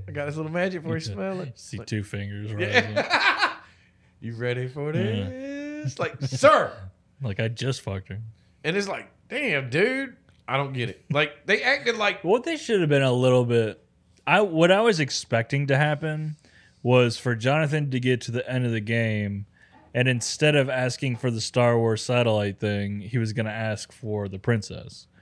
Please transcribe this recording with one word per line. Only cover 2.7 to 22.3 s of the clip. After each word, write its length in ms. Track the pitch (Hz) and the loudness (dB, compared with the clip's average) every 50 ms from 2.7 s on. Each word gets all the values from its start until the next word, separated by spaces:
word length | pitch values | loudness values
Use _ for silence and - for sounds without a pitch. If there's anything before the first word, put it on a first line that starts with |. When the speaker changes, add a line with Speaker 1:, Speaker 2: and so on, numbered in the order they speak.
| 226 247 - - - 302 | 4 2 2 2 0 -2
Speaker 2:
rising. 500 | - - 349 320 381 392 339 - 415 - - - - - - _ | 0 0 2 2 2 2 2 2 0 -2 -2 -6 -16 -20 -20 _
Speaker 1:
<laughs> 400 | _ _ _ _ _ _ _ - | _ _ _ _ _ _ _ -14
"You 120 | - 117 117 | -12 -10 -8
ready 320 | 113 120 123 123 123 127 | -4 -2 -2 -2 -2 -4
for 260 | 127 127 147 143 151 156 | -6 -6 -6 -4 -2 -2
Speaker 2:
Yeah. 340 | - 113 110 107 101 98 95 | 0 0 0 0 -2 -4 -4
Speaker 1:
this?" 680 | - 262 269 277 277 285 294 294 294 302 302 131 - - | -6 -8 -10 -8 -8 -8 -8 -8 -8 -8 -8 -8 -6 -6
Like, 200 | 170 160 - - | -6 -6 -6 -6
"Sir." 500 | 143 135 131 123 247 294 302 247 175 - - - 95 92 - _ _ _ _ - | -8 -6 0 4 6 6 6 6 4 0 -6 -12 -16 -18 -20 _ _ _ _ -8
Speaker 2:
Like, 180 | 135 117 95 - | -6 -6 -2 -2
I 80 | 110 113 | -2 -2
just 320 | 120 - 143 135 131 - | -2 -4 -4 -4 -4 -4
fucked 280 | - 107 98 95 98 - | -6 -8 -8 -8 -8 -10
her. 100 | 98 104 110 110 - _ _ _ _ _ - | -12 -12 -12 -14 -16 _ _ _ _ _ -4
Speaker 1:
And 120 | 151 175 | -4 -2
it's 100 | 202 202 | -2 -2
like, 220 | 196 165 117 104 - _ _ _ - | -4 -6 -10 -10 -16 _ _ _ -10
"Damn, 400 | 214 277 294 240 156 139 135 120 | -6 -4 -2 -2 -2 -2 -2 -2
dude. 460 | 117 156 202 247 262 269 269 269 - - _ _ _ _ _ | 0 2 2 2 0 -2 -4 -6 -10 -16 _ _ _ _ _
I 100 | - 123 | -4 -2
don't 160 | 135 143 135 135 | -2 -2 -2 -4
get 160 | 127 120 104 | -4 -4 -4
it." 140 | - - _ - | -6 -8 _ -2
Like, 340 | - 143 156 147 - - - | 0 0 0 0 -4 -6 -2
they 160 | - 202 240 | 0 0 2
acted 360 | 262 247 277 277 247 240 226 | 2 0 0 0 0 -2 -2
like 260 | 214 208 202 185 - - | 0 0 -2 -2 0 0
Speaker 2:
What 200 | 165 208 254 240 | 2 2 2 2
they 120 | 339 330 | -2 -6
should 220 | 294 - - 226 196 | -4 -2 0 2 2
have 80 | 170 147 | 4 4
been 120 | 143 139 135 | 4 4 4
a 80 | 131 123 | 4 4
little 320 | 123 127 127 127 127 123 | 4 4 6 6 6 4
bit, 380 | 120 120 117 113 107 - - _ _ _ _ _ _ _ _ - | 4 4 2 2 0 -2 -8 _ _ _ _ _ _ _ _ 2
I, 160 | 135 160 196 | 4 4 4
what 300 | 214 196 165 160 165 175 | 4 4 4 6 6 8
I 100 | 185 202 | 8 6
was 180 | 226 233 202 160 | 6 4 4 2
expecting 680 | 147 127 - - - - 123 117 117 - - 139 143 | 2 0 -2 -6 -4 0 0 0 0 2 0 0 2
to 100 | 139 139 | 2 2
happen 580 | 135 151 151 151 143 160 156 156 156 156 156 151 - _ _ _ - - _ _ _ - | 2 2 2 0 -2 -4 -4 -4 -4 -6 -8 -8 -10 _ _ _ -20 -20 _ _ _ 2
was 340 | 120 123 127 123 117 113 | 6 6 6 6 6 2
for 180 | - - 131 120 | -2 -2 -2 -2
Jonathan 560 | 110 110 131 143 156 160 139 151 151 147 139 | 0 2 2 2 2 2 0 0 -2 -2 -2
to 80 | 131 127 | -2 0
get 220 | 123 127 127 120 | 2 2 0 0
to 100 | - 117 | -2 -4
the 180 | 113 123 - - | -4 -4 -4 -2
end 160 | 127 127 123 | -2 -2 0
of 60 | 120 | 0
the 80 | 113 110 | -2 -2
game, 640 | 104 107 113 117 113 110 107 104 104 101 101 101 104 - _ _ _ _ - - - _ - | -2 0 0 0 0 0 0 -2 -2 -2 -4 -6 -8 -10 _ _ _ _ -20 -20 -14 _ 0
and 140 | 123 127 | 0 2
instead 480 | 131 123 117 - - - - 156 151 147 | 2 2 0 -2 -6 -2 2 2 4 4
of 140 | 143 131 135 | 4 2 2
asking 460 | 131 127 127 127 123 - 143 131 120 | 0 -2 -2 -2 -2 -4 -4 -4 -4
for 160 | 113 - 127 | -2 -2 -2
the 100 | 117 110 | -2 -4
Star 360 | 110 - - 127 123 120 120 | -4 -2 2 2 4 4 4
Wars 260 | 117 117 113 110 107 - | 4 2 2 0 0 -2
satellite 560 | - 123 123 120 117 | 0 2 2 4 4